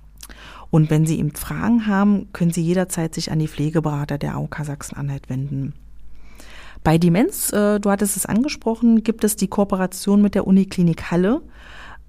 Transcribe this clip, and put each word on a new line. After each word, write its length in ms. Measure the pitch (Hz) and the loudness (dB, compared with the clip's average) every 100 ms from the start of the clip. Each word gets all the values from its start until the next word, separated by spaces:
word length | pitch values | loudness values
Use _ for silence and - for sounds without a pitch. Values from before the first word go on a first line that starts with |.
| - - - - - - - | -20 -20 -20 -20 -20 -20 2
Und 200 | 165 151 | 4 4
wenn 160 | 151 160 | 4 2
Sie 120 | 160 | 0
eben 160 | 151 | -2
Fragen 520 | - - 156 202 233 214 | -4 -8 -4 0 2 2
haben, 420 | 196 208 202 - | 2 4 2 -2
können 180 | - 170 | -2 0
Sie 120 | 170 | 0
jederzeit 520 | 165 180 180 - 160 | 0 0 0 -2 -4
sich 160 | - - | -4 -4
an 80 | 160 | -2
die 100 | 156 | -2
Pflegeberater 680 | - 151 165 151 143 143 143 | -2 -2 0 0 -2 -4 -4
der 160 | 147 | -4
A 40 | 139 | -4
O 100 | 147 | -6
K 160 | - | -6
Sachsen-Anhalt 680 | 147 143 - - 143 139 - | -8 -8 -10 -8 -6 -6 -6
wenden. 420 | 131 139 135 135 - - - - - - - - - - - | -6 -4 -4 -6 -10 -16 -16 -14 -14 -14 -16 -18 -18 -18 -2
Bei 160 | 156 165 | 2 4
Demenz, 520 | 170 170 311 - - | 4 4 2 -2 -2
äh, 260 | 208 208 208 | 0 2 2
du 100 | 208 | 2
hattest 240 | 202 208 - | 0 0 -2
es 80 | - | -2
angesprochen, 800 | 208 294 - 233 226 233 226 | 0 0 -2 -4 2 4 4
gibt 200 | 220 214 | 2 0
es 120 | 214 - | 0 0
die 120 | 190 | -2
Kooperation 720 | - 202 185 185 - 202 202 | 0 0 0 -2 -2 2 4
mit 140 | 208 | 4
der 120 | 202 - | 2 4
Uniklinik 640 | 190 190 185 170 160 - | 4 4 2 2 0 -2
Halle. 300 | 175 185 294 - - - - - - | 0 2 0 -4 -20 -20 -18 -18 -20